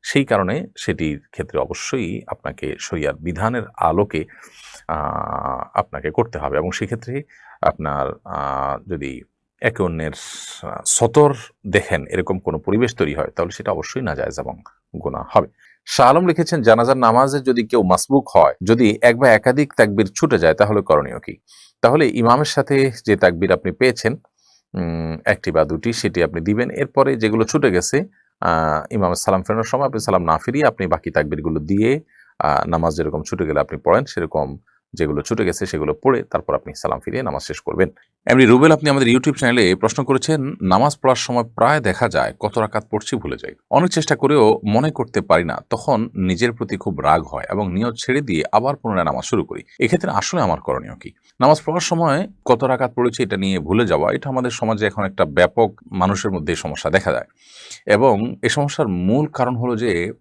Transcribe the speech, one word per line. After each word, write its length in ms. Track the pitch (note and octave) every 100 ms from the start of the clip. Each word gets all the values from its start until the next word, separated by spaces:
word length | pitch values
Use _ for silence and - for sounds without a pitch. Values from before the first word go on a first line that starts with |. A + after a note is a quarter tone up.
সেই 220 | - F#3+
কারণে 420 | - G#2 F#2 F#2 - -
সেটির 420 | - E2 D#2 D2 _
ক্ষেত্রে 300 | - E2+ D2+
অবশ্যই 600 | C2 F2 - C3+ F2 - -
আপনাকে 500 | - C#2+ - C2 -
শরিয়ার 340 | - E2+ C#2+
বিধানের 480 | C#2+ D#2+ F2 A2 B2 G#2 -
আলোকে, 480 | E2 E2+ G#2 D#2 - - - - - - -
আহ, 760 | D#2 C#2+ D2 C#2+ C#2 C2+ C2 -
আপনাকে 360 | - - C#2+ D2+
করতে 280 | - - -
হবে 180 | C#2+ C#2
এবং 140 | F2
সেক্ষেত্রে 520 | - G2+ A2+ - C3+ D3 _ - -
আপনার, 520 | - - D#2 C#2+ C2+ -
আহ, 680 | - - C#2+ C2+ C#2 C2+ -
যদি 300 | E2 C#2 B1 - _ _ _
একে 220 | A#2 A2
অন্যের, 300 | F2+ E2 D#2 - - - - -
আহ, 180 | - - -
সতর 480 | - A#2 D3+ D3 C#3+ - _ G2+
দেখেন, 400 | G2+ - E2+ C2+
এরকম 320 | F2+ F2+ F#2+
কোনো 200 | F2+ D#2+
পরিবেশ 360 | - G#2 A#2+
তৈরি 200 | A#2+ D#2+
হয়, 160 | D2 - -
তাহলে 160 | F2+
সেটা 200 | - -
অবশ্যই 300 | E2+ - C3+
নাজায়েজ 380 | A#2 D2 C#2+ C2+
এবং 220 | - - - _ _ E2
গুনাহ 220 | D2 C2 -
হবে। 160 | G#2+ F#2+ _ _ _ -
শাহ 240 | - B2+
আলম 160 | D3+ F3+
লিখেছেন, 360 | E3 E3 E3
"জানাজার 340 | A2+ A2+ A#2+ C3
নামাজে 440 | A#2 A#2 C3+ C#3
যদি 260 | C3 A#2+ A2
কেউ 160 | A#2+
মাসবুক 460 | F#2 F2+ - C#3 -
হয়, 260 | F#2+ D2 -
যদি 340 | F#2 A#2 A2+ A2
এক 160 | A#2+ A#2
বা 100 | C3
একাধিক 440 | G#2+ B2+ C3 C#3+ -
তাকবীর 300 | G#2+ G2+ F#2+
ছুটে 320 | - - G#2+
যায়, 160 | D#2+
তাহলে 280 | D#2 G#2 G#2
করণীয় 360 | F#2+ D2+ C2+ A#1
কি?" 180 | - - _ - - _
তাহলে 280 | A2+ D3 C#3
ইমামের 360 | B2 A#2 B2+
সাথে 460 | D3 - - C#3 C3+ A2+ -
যে 100 | G2
তাকবীর 360 | F#2 E2+ F#2+
আপনি 200 | F2+ F#2
পেয়েছেন, 440 | - B2+ A#2+ A2+ D3+ _ _ _ _ _
উম, 440 | F#2+ E2+ E2 E2 D#2+
একটি 260 | - G2+ -
বা 140 | D#2+
দুটি, 280 | D#2 D#2+ A2
সেটি 300 | A2+ G#2 F2
আপনি 180 | E2 E2+
দিবেন। 300 | E2 G#2 B2+
এরপরে 460 | - C#3 - C3+ B2+
যেগুলো 280 | G#2+ A2
ছুটে 260 | A2 D#3 C3
গেছে, 340 | F2+ - C#3 F#3+ _ _ _
আহ, 540 | F2+ D#2+ D#2+ D2+ -
ইমামের 200 | A2 F2+
সালাম 280 | F2 - F#2+
ফেরানোর 220 | F2+ A2
সময় 220 | A2 C3 C#3
আপনি 140 | A#2
সালাম 220 | G2+ F#2
না 160 | E2 D#2+
ফিরিয়ে 280 | - C3+ C#3
আপনি 200 | - F#2
বাকি 240 | E2 A2+
তাকবীরগুলো 500 | F2+ D#2 D#2 D#2 D#2
দিয়ে, 400 | D2+ G2 A2 D3 _ _ _ _
আহ, 300 | D2+ D2+ -
নামাজ 280 | E2+ E2 D#2
যেরকম 260 | D#2 D#2
ছুটে 240 | D2+ F2 E2
গেলে 140 | D2
আপনি 180 | C#2+ D2+
পড়েন, 200 | D#2 G2+
সেরকম 540 | C#3 - D#2+ D#2+ C#2 C#2+ _ _ _
যেগুলো 300 | - D#2 D2
ছুটে 220 | - A2
গেছে 220 | F#2+ E2+ F#2+
সেগুলো 280 | D2+ D2+ D2+
পড়ে 200 | C3+ B2
তারপর 320 | - E2 -
আপনি 200 | C#2+ -
সালাম 260 | C#2+ - C#2
ফিরিয়ে 220 | - B2
নামাজ 200 | A#2+ C2+
শেষ 180 | - -
করবেন। 280 | - - F#2 _ _ _ -
এমনি 200 | B2+ A#2+
রুবেল 260 | B2 D#3+
আপনি 180 | D3+ D3+
আমাদের 180 | C#3 A#2+
YouTube 280 | B2+ D3+ C#3+
চ্যানেলে 380 | B2+ B2 F#2
প্রশ্ন 300 | F#2 A2 -
করেছেন, 500 | C3 B2+ - D#3 C3+ -
"নামাজ 360 | F#2 F#2+ C#3+ -
পড়ার 180 | C3+ B2
সময় 280 | - A#2+
প্রায় 360 | A#2 - A#2+ D3+
দেখা 280 | G#2 F2 A#2
যায় 260 | D#2 A#1+ -
কত 180 | G#2+ A2+
রাকাত 280 | G#2+ G#2+ -
পড়ছি 260 | G#2 - A#2
ভুলে 200 | F2+ B1+
যাই। 180 | - - _
অনেক 200 | C#3 F3+
চেষ্টা 260 | E3+ D3+ C#3
করেও 440 | C#3 D3 G#2+ -
মনে 260 | G#2 A2 D3+
করতে 300 | D3+ A#2 G#2
পারি 240 | F#2+ E2
না, 180 | E2+ - -
তখন 400 | A2 - A#2 A2+
নিজের 380 | - F#2 F2 A#2+
প্রতি 240 | A#2 A2 G2
খুব 240 | A2 D2
রাগ 220 | C#2+ E2
হয় 220 | D2+ C#2 -
এবং 220 | G2 G2
নিয়ত 220 | F2+ A#2+ A2+
ছেড়ে 220 | - C3
দিয়ে 240 | C3+ E2 -
আবার 240 | G#2+ C3 C#3+
পুনরায় 280 | A#2 F#2+
নামাজ 200 | D#2+ C2+
শুরু 200 | - A2
করি। 180 | - - - -
এক্ষেত্রে 300 | B2 E3+ F#3+
আসলে 300 | - - F3+
আমার 200 | G#2 D#2
করণীয় 340 | - C3 -
কি?" 160 | - - _ _ _
নামাজ 220 | C3 D3+
পড়ার 160 | - E3+
সময় 480 | - E3 E3 C#3+ G#3 -
কত 200 | - A#2+
রাকাত 300 | C3 B2+ B2+
পড়েছি 280 | B2 A#2+ -
এটা 140 | A2 G2
নিয়ে 220 | F#2+ F#2
ভুলে 280 | D2+ G#2 A2
যাওয়া, 260 | D2+ D#2+
এটা 180 | - C#3
আমাদের 200 | B2+ B2
সমাজে 360 | A#2 A2+ G#2+ G#2+
এখন 180 | G#2+
একটা 200 | G2 -
ব্যাপক 500 | E2 C#2+ F2+ - A2 - -
মানুষের 380 | F#2+ F#2 G2+ G#2+
মধ্যে 220 | F#2 D2+
এই 40 | E2+
সমস্যা 340 | E2 D2 -
দেখা 220 | F#2+ F#2+
যায় 140 | A#1+ - _ _ - - - -
এবং 500 | G#2 C3 G2+ A2+ -
এই 60 | A#2
সমস্যার 400 | D3 C#3+ - B2
মূল 380 | F2+ F#2 B2+ D3+
কারণ 300 | - B2 A#2+
হলো 200 | B2 A2
যে 360 | A#2+ F2 F#2 -